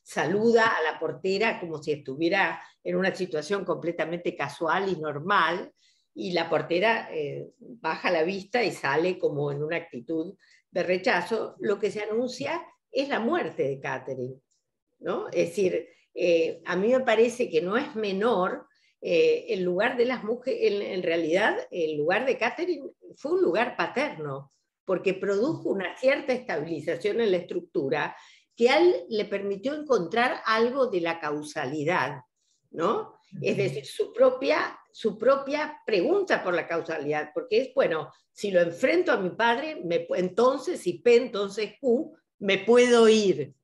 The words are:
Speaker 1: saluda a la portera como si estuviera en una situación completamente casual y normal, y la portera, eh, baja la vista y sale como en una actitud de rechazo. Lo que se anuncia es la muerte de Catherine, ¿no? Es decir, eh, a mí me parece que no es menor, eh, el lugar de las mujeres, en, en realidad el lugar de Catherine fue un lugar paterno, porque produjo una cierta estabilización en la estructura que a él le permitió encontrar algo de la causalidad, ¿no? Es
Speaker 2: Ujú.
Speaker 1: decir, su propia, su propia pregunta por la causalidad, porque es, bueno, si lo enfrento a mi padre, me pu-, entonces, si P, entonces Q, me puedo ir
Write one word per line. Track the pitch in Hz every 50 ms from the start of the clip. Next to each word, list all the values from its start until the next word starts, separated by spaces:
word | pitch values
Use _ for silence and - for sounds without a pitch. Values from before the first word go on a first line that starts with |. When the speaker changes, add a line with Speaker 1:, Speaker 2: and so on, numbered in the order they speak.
Speaker 1:
saluda | _ - - 190 147 151 190 208 220 233 226 226 220
a | 226 190 170
la | 160 156 151 -
portera | 165 151 143 - - 190 190 196 226 220 - -
como | 180 165 156 143
si | 143 156
estuviera | 147 147 - 135 135 151 165 170 196 196 180 165 156 - - - _ _
en | - 180 175
una | 180 185 180 180
situación | - 185 185 156 151 147 - 202 196 185
completamente | 185 160 147 151 170 165 - 156 156 170 175 - 185 -
casual | - 143 135 - - 170 156 165 190 196 196
y | 175 151
normal, | 151 151 147 143 151 190 208 190 160 160 175 196 - - _ _ _ _ _ _ _ _ -
y | 214 208 190
la | 175 165 165 -
portera, | 165 151 147 - 170 175 202 226 226 226 - -
eh, | 170 160 147 139 139 139 139 - - -
baja | 233 - 123 - - 160 160 - - -
la | 180 160 160
vista | 185 196 190 190 - - 247 214
y | 170
sale | - - - 135 143 156 175 185 180 175
como | 170 156 151 139 143 143
en | 139 143
una | 151 156 170
actitud | 165 165 - - 120 117 - 165 160 160 190 - _ _ _ _ _ _ _
de | - 185
rechazo. | 170 170 185 180 185 247 208 175 - - 226 - - - - -
Lo | - 220 202 202
que | 220 196
se | 190 214
anuncia | 208 214 214 233 254 240 - - 269 277 330 349 - - _ _ _ _
es | - 269 277 277
la | 254 202
muerte | 220 254 349 339 220 160 - -
de | 143 139 139 -
Catherine, | - 139 135 127 - 139 131 127 123 131 131 139 _ _ _ _ _ _ _ _ _ _ _ _
¿no? | - 165 208 349 427 -
Es | - 175 170 -
decir, | - 208 190 175 170 165 - - _ _ _ _
eh, | - - 185 175 170 165 165 - - - -
a | - 180
mí | 185 202 233
me | 262 254
parece | 254 247 220 220 233 240 226 - 226 -
que | - 156
no | 175 185 208
es | 254 294 - -
menor, | 220 214 196 190 190 208 247 226 180 180 196 247 302 - _ _ _ _ _ _ -
eh, | - 185 175 160 160 160 156 - - -
el | 214 185
lugar | 180 180 175 185 220 254 254
de | 240 233
las | 254 247 180 196
mujeres, | - 247 247 - 262 - - 220 214
en, | 202 202
en | - - 196 185 175
realidad | 165 165 170 165 156 170 190 220 285 370 466 - -
el | - 180 160 156 156
lugar | 147 147 165 190 220 254
de | 277 -
Catherine | - 220 247 - - 339 359 320 269 269 - - _ - - -
fue | _ - 302
un | 359 381
lugar | 359 - 165 214 240 - -
paterno, | - 170 160 - 233 202 185 185 160 151 143 135 143 139 _ _ _ _ _ _ _ _
porque | - 185 170 - 190 185
produjo | - 202 196 196 202 240 320 - - - -
una | 226 190 180 175 -
cierta | - 262 262 285 302 - 269
estabilización | 247 233 - - 180 151 151 165 165 143 147 175 156 - - 208 208 226
en | 233 208
la | 180
estructura | 175 175 - - 180 - - - 165 139 135 123 143 156 170 - - - - - _ _ _ _
que | - 233 247
a | 277 320
él | 349 359 494 539 - -
le | 226 208 202
permitió | 196 202 196 196 202 196 196 202 269 302
encontrar | 302 294 269 247 196 165 165 220 233 240 269 330 - -
algo | 220 220 226 233 247 254 277 254 208
de | 196 175
la | 165 165 165 165
causalidad, | 156 151 147 151 151 - - 156 143 127 151 156 143 160 180 160 131 143 143 139 - _ _ _ _ _ _ _ _ _
¿no? | - 151 165 202 262 440 427 - - _ _ _ - -
Es | - 202
Speaker 2:
Ujú. | - 135
Speaker 1:
decir, | 131 - - 143 -
su | - - - 196 -
propia, | - 240 262 254 - - - 285 302 - - - - - - _
su | _ - - 214 180
propia | - 214 262 277 269 277 277 294 294 302 302 - - -
pregunta | - 220 180 185 285 381 415 381 - - -
por | - 185
la | 175 160 -
causalidad, | - 165 165 160 - 160 156 143 147 151 151 151 -
porque | - 170 151 - 208 233
es, | 262 254 -
bueno, | 269 214 160 185 190 143 - - _ _ _
si | _ - - 202
lo | 190 175
enfrento | 175 170 170 - 254 285 330 359 359 330
a | 254 208
mi | 185 175
padre, | 143 202 226 233 240 262 302 311 302 - 180
me | 165 170 165 170
pu-, | - 220 190
entonces, | 180 180 - 226 240 262 285 285 - 359 311 -
si | - 180 - -
P, | - 240 240
entonces | 240 262 - - 196 202 196 190 220 208 202 - -
Q, | 277 254 233 277 320 - - _ _ _ _ -
me | 202 196 196 190
puedo | - 226 240 247 247 247 240 233 226 220
ir | 220 220 208 185 151 139 139 - - _